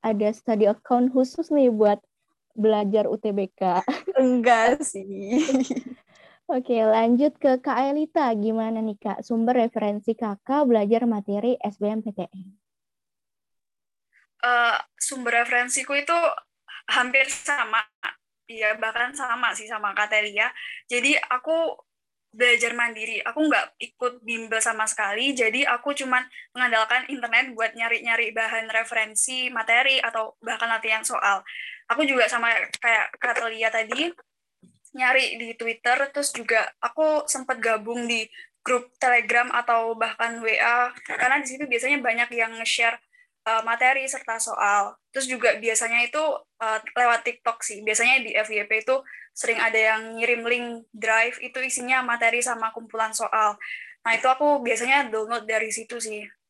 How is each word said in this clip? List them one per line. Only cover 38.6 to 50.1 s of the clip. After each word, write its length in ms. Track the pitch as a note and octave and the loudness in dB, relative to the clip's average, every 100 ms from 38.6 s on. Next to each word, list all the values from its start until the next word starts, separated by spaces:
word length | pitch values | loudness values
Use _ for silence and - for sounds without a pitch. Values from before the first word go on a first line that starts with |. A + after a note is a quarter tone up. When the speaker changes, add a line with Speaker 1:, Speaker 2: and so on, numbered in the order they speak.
Speaker 3:
grup 280 | - B3 B3 _ | -2 -2 -2 _
Telegram 480 | C4 B3 A3 A#3+ B3 A#3+ | 2 2 4 2 2 -2
atau 400 | A#3+ A#3 A3+ A3 | 2 0 0 -2
bahkan 440 | A3+ A3 A#3 A#3 | -4 -2 -6 -4
W 40 | A3+ G#3+ | -2 0
A, 320 | A#3 A#3+ B3 - - | 2 2 0 -4 -12
karena 320 | - B3+ C#4 | -2 2 2
di 80 | B3+ | -2
situ 160 | C4 C#4+ | -8 -4
biasanya 360 | A#3+ B3+ C#4+ | -2 0 0
banyak 280 | A#3+ A3+ A#3+ A#3+ | 0 -2 -2 -2
yang 200 | A3+ A3+ | -4 -2
nge-share, 400 | A3+ - A#3 - _ _ _ _ - | -4 0 0 0 _ _ _ _ -2
eh, 140 | A3+ | 0
materi 440 | A#3 A3 B3+ C4+ C4+ | 0 2 2 2 -2
serta 320 | C4 - A3+ | -8 -6 -6
soal. 560 | A3+ - G3+ G3+ G3+ - _ | -4 0 2 2 0 -6 _
Terus 160 | C4+ C4 | -6 -6
juga 280 | B3+ A#3 G#3+ | 0 2 2
biasanya 480 | A3+ A3 A3+ A#3 | 0 -2 0 0
itu, 200 | A#3+ D4+ D#4 C4+ - _ | 0 -2 -2 -4 -8 _
eh, 160 | A3+ A3 - - | -4 -4 -4 2
lewat 320 | A#3+ A#3 A#3 | 2 2 -2
TikTok 320 | A#3+ - A#3 | -4 -6 -4
sih. 160 | - G#3 | -8 -6
Biasanya 400 | G#3+ A3 B3 C4 | -2 2 4 2
di 120 | A3 - | 0 -4
F 120 | G#3+ | -2
Y 120 | G#3+ G#3 | -4 -2
P 160 | A3 G#3+ | -4 0
itu 80 | C4 C4 - - - | -2 -2 -20 -18 -8
sering 240 | - A3+ | -4 0
ada 160 | A3+ A3 | 2 2
yang 400 | A3 A3 A3 | 2 0 -4